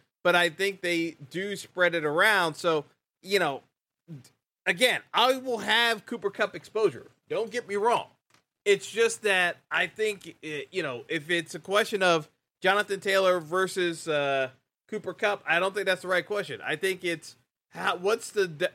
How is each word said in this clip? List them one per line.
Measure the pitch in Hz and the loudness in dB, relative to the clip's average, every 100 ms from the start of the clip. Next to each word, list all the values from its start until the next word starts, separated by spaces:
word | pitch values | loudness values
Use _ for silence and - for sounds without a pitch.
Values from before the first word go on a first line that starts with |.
| _ _ | _ _
but | 180 175 | 2 4
I | 175 | 4
think | 160 196 190 | 0 -4 -2
they | 175 170 165 - 139 | -2 0 -2 -6 -10
do | 170 202 196 | -8 -8 -8
spread | - 185 175 | -10 0 0
it | 170 | 2
around. | 151 156 214 202 165 | 0 4 4 4 2
So, | 147 175 156 - _ _ _ | 0 0 0 -2 _ _ _
you | 185 196 | -2 0
know, | 160 135 - _ _ _ - 143 - _ _ _ 185 | 2 -2 -10 _ _ _ -18 -18 -18 _ _ _ -4
again, | 180 247 170 - | 2 2 2 -2
I | 170 247 269 | 2 2 2
will | 254 226 | -4 -4
have | 196 220 233 220 - | 0 2 2 0 -4
Cooper | 233 196 | -6 -6
Kupp | - 202 | -2 -4
exposure. | 175 - 214 208 117 - _ - | -4 -8 0 0 0 -14 _ -6
Don't | 165 220 | -4 -4
get | 240 190 | -6 -4
me | 202 | 0
wrong. | 220 135 - _ _ _ _ _ | 2 0 -2 _ _ _ _ _
It's | 202 196 - | 2 2 0
just | 202 226 226 | 0 0 0
that | 214 185 175 - - | 0 2 2 -2 -4
I | 160 180 | -2 -2
think, | 202 214 202 170 - | -2 -4 -4 -12 -14
uh, | 156 147 - | -10 -10 -6
you | 185 | -4
know, | 151 120 - | -4 -6 -6
if | 160 147 | -6 -2
it's | 175 156 | -2 -4
a | 165 | -10
question | 185 202 214 202 | 0 0 2 2
of | 180 165 151 _ _ _ | 2 2 0 _ _ _
Jonathan | 185 202 202 190 | 2 2 0 -4
Taylor | 196 190 185 180 | 0 4 4 2
versus, | 151 185 185 190 175 160 160 | 0 -2 0 0 -2 -4 -2
uh, | 147 143 135 127 - _ _ _ | 0 0 0 -2 -6 _ _ _
Cooper | 214 185 | -10 -8
Kupp, | 170 208 196 - | -4 -2 -2 0
I | 170 | 0
don't | 190 | 0
think | 202 190 | 0 -2
that's | 185 | -2
the | 180 | 0
right | 180 - | -2 -2
question. | 208 147 110 | -4 -6 -8
I | 120 151 | -6 -2
think | 190 180 | -2 -2
it's | 180 160 - - _ _ _ | -4 -6 -8 -20 _ _ _
how, | - 185 180 | -6 -4 -2
what's | 185 226 - | -2 -2 -2
the | 208 185 | -2 -2
d-, | 143 175 | -2 -6